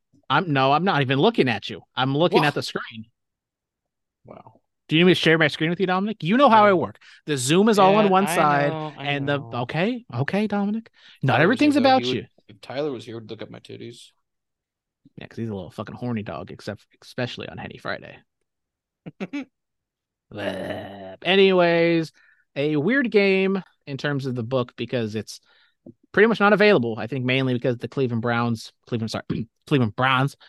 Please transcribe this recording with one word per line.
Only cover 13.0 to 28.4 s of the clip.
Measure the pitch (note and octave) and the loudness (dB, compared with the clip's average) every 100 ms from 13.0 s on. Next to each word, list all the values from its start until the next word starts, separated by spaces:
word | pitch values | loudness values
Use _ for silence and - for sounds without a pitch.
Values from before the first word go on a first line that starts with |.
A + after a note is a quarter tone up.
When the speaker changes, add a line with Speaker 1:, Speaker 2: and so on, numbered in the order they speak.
Speaker 2:
here, | B2 A2+ | -12 -14
he'd | A2 | -14
look | A2 | -14
at | A2 | -16
my | A#2 | -18
titties. | - A2+ A#2 A#2 - _ _ _ _ _ _ _ _ _ _ - | -18 -16 -16 -18 -20 _ _ _ _ _ _ _ _ _ _ -20
Speaker 1:
Yeah, | - | -16
'cause | - | -10
he's | A2+ | -8
a | |
little | G2 D#2+ | -8 -10
fucking | - G#2 | -12 -12
horny | - B2 A#2 | -10 -8 -8
dog, | G2+ D2 - | -8 -12 -12
except, | - - G2 _ _ | -14 -14 -14 _ _
especially | - - B2 - - | -16 -8 -8 -8 -14
on | F#2 | -14
Henny | - - | -16 -14
Friday. | - G2 - - _ _ _ _ _ _ _ _ - - | -12 -12 -14 -20 _ _ _ _ _ _ _ _ -20 -14
Speaker 2:
<laughs> | G3 C#4+ B3+ _ _ _ _ _ _ _ _ | -12 -12 -14 _ _ _ _ _ _ _ _
Speaker 1:
Bleh. | G#2 G2 F#2+ - - - G2+ F#2+ - | -10 -8 -8 -8 -10 -12 -16 -16 -8
Anyways, | E3 G3 F#3+ F#3 E3+ E3+ E3+ E3+ D#3+ _ _ _ _ C#3 | 0 4 4 4 4 2 2 0 -2 _ _ _ _ -4
a | D3 D3+ | -2 0
weird | D3 C4 A#3+ | 0 0 2
game | G#3 G3 F#3+ F#3+ F#3+ - _ - | 2 2 2 0 -2 -6 _ -12
in | C#3 | -6
terms | D3+ C#3+ C3+ | -4 -4 -4
of | |
the | B2 | -6
book | A2+ C3 A#2+ - | -4 -2 -4 -6
because | A#2 B2+ A2 | -6 -4 -4
it's | G#2+ G2+ - _ _ _ _ - - _ | -6 -10 -14 _ _ _ _ -20 -20 _
pretty | - A3 | 2 2
much | G3+ | 4
not | G3+ | 4
available. | G3+ G#3 F#3 A#2 A2 | 6 6 4 2 -4
I | A2 | -6
think | C#3 | -4
mainly | B2 C3 C3 | 0 0 2
because | B2 C3+ A#2+ | 0 -2 -4
the | A#2 | -4
Cleveland | - B2+ A#2 | -2 -2 0
Browns, | A#2+ A#2 | 0 0